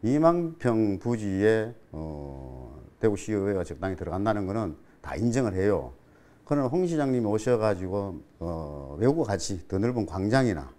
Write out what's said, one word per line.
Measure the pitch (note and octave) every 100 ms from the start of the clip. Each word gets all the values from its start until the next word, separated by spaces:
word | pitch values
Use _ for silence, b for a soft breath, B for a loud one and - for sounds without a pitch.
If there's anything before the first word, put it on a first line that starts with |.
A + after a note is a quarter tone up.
이만 | A2 C#3+ D#3+ F3 E3+ D#3+
평 | B2+ A2+ G#2+ F#2+
부지에, | A#2+ A#2+ G#2 F#2+ G#2 A2 A2 A#2+ -
어, | D#2 D#2+ D2+ C#2+ C2+ C2+ C2 B1 C2 - -
대구 | A2 G2+
시의회가 | - G#2+ G2 G2
적당히 | F2 D#2 F#2+ F#2
들어간다는 | E2 F2 G#2 G#2 F#2+
거는 | G#2 G2+ D2 B B
다 | - C#2
인정을 | A#2 A#2 A#2+ F#2
해요. | G2 F#2+ C2 - b b b b -
그러나 | C#3+ C3
홍 | D#3+ F3+
시장님이 | D#3+ C#3 B2+ A2
오셔가지고, | G#2+ B2+ A#2+ G#2+ F#2+ F#2 G2+ G2 E2+ - -
어, | E2+ E2 D2+ D2 C#2 C#2+
외국과 | A#2+ D#3
같이 | A#2+ G2 - F#2+ -
더 | F#2+
넓은 | A2+ B2 G2
광장이나 | F#2+ G2 B2 B2+ E2+ C2+